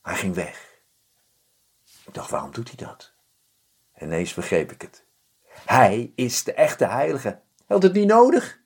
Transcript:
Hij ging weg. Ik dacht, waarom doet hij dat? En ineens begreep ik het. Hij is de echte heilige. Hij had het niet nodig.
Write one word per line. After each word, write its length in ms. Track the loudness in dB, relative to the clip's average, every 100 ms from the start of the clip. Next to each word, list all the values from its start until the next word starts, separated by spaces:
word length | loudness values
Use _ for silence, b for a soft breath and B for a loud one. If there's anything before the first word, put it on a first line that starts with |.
Hij 140 | -8 -8
ging 200 | -6 -6
weg. 440 | -8 -12 -20 _ _ _ _ _ _ _ _ _ _ _ _ -20 -20
Ik 80 |
dacht, 160 | -18 -10
waarom 220 | -10 -8
doet 160 | -14 -14
hij 200 | -14 -18
dat? 260 | -18 -20 _ _ _ _ _ _ _ _
En 120 | _ -8
ineens 280 | -6 -6
begreep 380 | -8 -2 -2 -2
ik 100 | -12
het. 240 | -20 _ _ _ _ _ B B 0
Hij 460 | 4 4 4 -6 -6
is 280 | -4 -4
de 100 | -6
echte 320 | 2 0 2 -2
heilige. 420 | 0 -2 -2 -6
Hij 140 | -10 _ _ _
had 160 | 4
het 100 | 4
niet 140 | 4 4
nodig. 520 | 6 6 4 0 -16